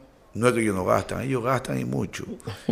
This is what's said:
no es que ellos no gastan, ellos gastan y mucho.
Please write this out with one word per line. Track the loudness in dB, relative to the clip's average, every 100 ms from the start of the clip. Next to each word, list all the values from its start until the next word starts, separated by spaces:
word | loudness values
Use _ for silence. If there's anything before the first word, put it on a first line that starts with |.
| -20 -20 -14
no | 2 2
es |
que | 4
ellos | 2
no | 2
gastan, | 4 2 2 -4
ellos | -2 -2
gastan | 0 0 0 -4
y |
mucho. | -2 -2 -4 -6 -10 -10 -10 -8 0